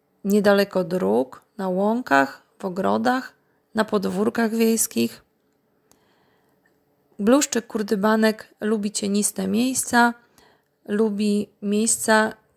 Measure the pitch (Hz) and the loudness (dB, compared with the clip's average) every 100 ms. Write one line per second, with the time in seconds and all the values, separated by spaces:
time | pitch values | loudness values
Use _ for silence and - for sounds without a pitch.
0 | _ _ 196 208 202 202 196 190 175 185 | _ _ 0 2 4 4 2 -2 -2 -2
1 | 190 220 254 - _ - 190 185 208 233 | 0 0 -2 -10 _ -8 -4 0 0 -2
2 | 254 277 269 - _ _ 196 180 190 214 | 2 2 2 -4 _ _ -8 -2 0 0
3 | 233 254 - _ _ _ _ 214 214 208 | 0 -2 -6 _ _ _ _ -4 -2 -2
4 | 190 185 226 226 226 226 226 226 - 226 | -2 -2 -2 0 -2 2 2 2 -2 -2
5 | 233 - _ _ _ _ _ _ _ _ | -4 -6 _ _ _ _ _ _ _ _
6 | _ _ _ _ _ _ _ _ _ _ | _ _ _ _ _ _ _ _ _ _
7 | _ - 208 269 - 233 - - 208 214 | _ -4 2 2 2 -4 -6 -8 -2 0
8 | 208 220 220 214 - _ 214 220 208 - | 2 4 2 0 -12 _ -4 -2 -4 -4
9 | 202 202 202 - 190 202 254 254 - 240 | -2 0 -2 -4 -2 0 0 -2 0 2
10 | 240 233 _ _ _ _ _ _ - 208 | 2 0 _ _ _ _ _ _ -6 0
11 | 220 202 208 208 208 _ 202 208 214 - | 0 0 0 0 -2 _ -2 0 0 -2
12 | - 220 214 - _ | 2 2 2 -4 _